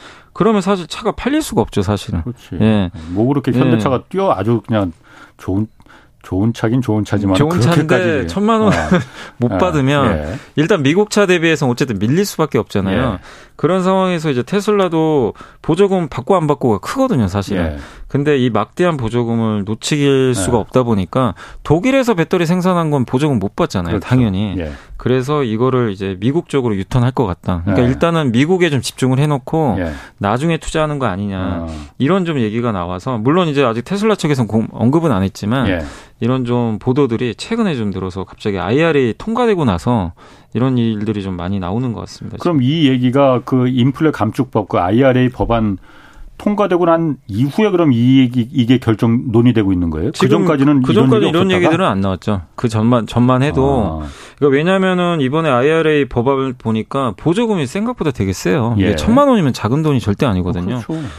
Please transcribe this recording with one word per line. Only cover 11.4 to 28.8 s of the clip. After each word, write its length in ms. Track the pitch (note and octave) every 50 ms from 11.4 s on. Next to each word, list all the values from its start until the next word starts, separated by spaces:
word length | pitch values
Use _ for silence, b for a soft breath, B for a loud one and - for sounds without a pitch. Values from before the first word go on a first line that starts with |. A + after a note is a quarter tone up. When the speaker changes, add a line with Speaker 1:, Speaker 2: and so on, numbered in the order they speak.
| D#3+ E3 D#3+ C#3 D3+ B2
Speaker 1:
어쨌든 260 | A#2+ - D3 B2 G#2+ F#2
밀릴 260 | G2+ A2+ D3 F#3 G#3
수밖에 340 | G3+ - - D#3+ C#3+ - A#2
없잖아요. 540 | F#2+ - - G#2 F#2+ F#2+ F#2+ A#2 C3 B2
Speaker 2:
예. 60 | G2 - B B B B B B B
Speaker 1:
그런 260 | - C#3+ D3+ F#3 F#3+
상황에서 480 | F3+ F#3 F#3+ F#3+ F#3 F#3 F3+ D#3+ D#3 D#3
이제 120 | C3 B2 A#2
테슬라도 880 | - F#3 G#3 G3+ G#3+ G#3 G3+ F#3 F3 E3 D#3+ D#3+ D#3 D#3 C#3 A#2 F#2 B B B B B B
보조금 460 | - - D#3+ F3 G3+ F#3+ F#3+ F#3 E3 -
받고 280 | - B2 A#2 - G3+
안 100 | F3+ D#3
받고가 320 | C#3+ D3 - - B2 G#2 F#2
크거든요, 480 | - - - C4+ C4+ B3+ G#3 C3 G#2+ F2+
사실은. 360 | F#2 G2+ F#2 - F#2+ F2+ E2 D#2
Speaker 2:
예. 40 | D2 C#2+ B B B B B
Speaker 1:
근데 320 | - - C#3 C#3+ D3+ D3 C3
이 120 | B2 B2+
막대한 460 | A2 G#2 A2 - _ - F3+ F3 D#3+
보조금을 680 | C3+ A2+ G#2+ A#2 A#2+ A#2+ A#2 A#2 A#2 A2+ A2 G#2+ G#2 F#2+
놓칠 680 | G#2 A2 - - - D#3 D3 C#3+ C#3 C#3 C3 C3 C3
Speaker 2:
예. 20 | B2
Speaker 1:
수가 240 | G#2 F#2 - A#2+ G#2+
없다 240 | F#2 - - B2+ B2
보니까 500 | A#2 A2 G2 F#2 - - C3 C3 G#2+ E2+ B B B B B -
독일에서 500 | - D3 F3 G#3+ C4 C4+ C4+ A#3 A#3+ G#3+
배터리 320 | E3+ D#3 - F#3+ F3+ E3+
생산한 440 | D#3 F3+ F#3 E3+ F#3 F3+ E3+ E3 D3+
건 140 | D3 C#3 A#2
보조금 340 | - - B2+ D3+ D3+ C3+ G#2
못 180 | F#2 G2+ -
받잖아요, 360 | - E3+ - - G2 F2 E2+
Speaker 2:
그렇죠. 140 | F#2+ G2 - -
Speaker 1:
당연히. 460 | B2 C3 B2 G#2+ F#2 F#2+ G#2+ G2+ F#2+ F#2+
Speaker 2:
예. 140 | E2 D2+ C#2 B B B B
Speaker 1:
그래서 460 | - - A2+ B2+ C3 B2 C#3 D3+ D3 C#3
이거를 460 | A2 A2 G#2+ B2+ C3 C3 B2+ A#2+ G#2+
이제 260 | F#2+ G2 G2 G2 F#2+ F#2
미국 280 | G2+ B2+ C#3 E3+ - -
쪽으로 280 | - C#3 B2 A#2+ G#2
유턴할 340 | F#2+ F#2+ - - B2+ A#2+ B2+
것 140 | C3 - B2
같다. 360 | F#2 F2 - - - F2+ E2+ F2
그러니까 200 | G#2 - - B2
Speaker 2:
예. 40 | A#2+
Speaker 1:
일단은 420 | C3+ C#3+ E3+ E3+ E3+ D#3+ D3+ B2+
미국에 380 | G#2+ A#2+ D3 E3 F#3+ F3 F3 E3
좀 100 | C#3+ B2